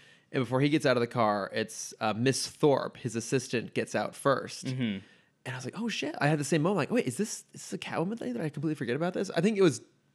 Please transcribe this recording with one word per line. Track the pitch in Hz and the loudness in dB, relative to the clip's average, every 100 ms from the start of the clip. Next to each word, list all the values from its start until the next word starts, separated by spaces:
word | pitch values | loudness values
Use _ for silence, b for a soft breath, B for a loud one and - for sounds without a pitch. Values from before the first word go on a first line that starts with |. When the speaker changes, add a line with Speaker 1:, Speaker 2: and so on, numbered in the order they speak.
| b b b | b b b
Speaker 1:
and | 135 | -2
before | 120 131 | 0 2
he | 147 | 4
gets | 151 139 | 4 4
out | 123 | 4
of | |
the | 120 | 2
car, | 123 107 104 95 | 2 4 4 0
it's, | 113 107 - - - | -2 -4 -6 -12 -2
uh, | 110 107 | -2 2
Miss | 131 127 - | 2 2 -2
Thorpe, | - 151 135 - - | 2 4 4 0 -6
his | 123 113 | -6 -4
assistant, | - 135 - 117 - | -2 -2 0 -4 -2
gets | - - 107 | -4 -2 -2
out | - - | -2 0
first. | 139 127 - - - | 2 2 0 -8 -6
Speaker 2:
Mm-hmm. | 131 117 95 b b b _ - | -2 -2 -2 b b b _ -10
Speaker 1:
And | |
I | 127 | -8
was | 127 | -8
like, | - | -6
"Oh | 233 | -4
shit!" | - 294 - | -4 -4 0
I | 143 | 2
had | 151 | 2
the | 139 | 2
same | 160 | 2
moment, | 165 196 | 2 2
like, | 131 | 0
"Wait, | 165 131 | 0 0
is | 123 | -2
this, | 214 - - | -4 -6 -14
is | - - | -18 -10
this | |
a | 185 | -10
Catwoman | - 123 175 233 | -6 -4 -4 -4
thing? | 247 | -6
Did | 233 | -4
I | 156 | -4
completely | 143 156 151 | -2 -4 -2
forget | 117 139 | -2 -2
about | 175 | -2
this?" | 180 190 170 | -2 -2 2
I | |
think | 196 202 | 2 6
it | |
was | 180 113 - _ _ | 6 4 -8 _ _